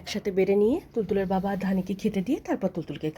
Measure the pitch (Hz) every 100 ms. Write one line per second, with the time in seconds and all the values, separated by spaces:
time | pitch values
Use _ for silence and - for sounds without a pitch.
0 | - 208 208 185 190 202 214 320 - 233
1 | 196 196 185 190 196 196 190 190 180 196
2 | 214 202 180 330 - 294 190 - 151 143
3 | 156